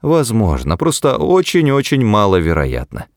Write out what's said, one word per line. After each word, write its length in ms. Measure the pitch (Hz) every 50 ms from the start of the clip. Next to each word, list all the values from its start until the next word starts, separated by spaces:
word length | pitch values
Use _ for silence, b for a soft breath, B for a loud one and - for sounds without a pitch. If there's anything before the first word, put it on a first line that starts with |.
«Возможно, 760 | - 143 165 160 135 113 110 110 101 87 73 64 62 71 85
просто 400 | - - 165 - - - 139 -
очень-очень 880 | - 76 - 180 185 175 - - 175 156 139 139 139 131 - 147 135 123
маловероятно». 1000 | 107 104 104 104 98 95 90 80 82 80 78 71 65 64 60 62 - - 55 - - _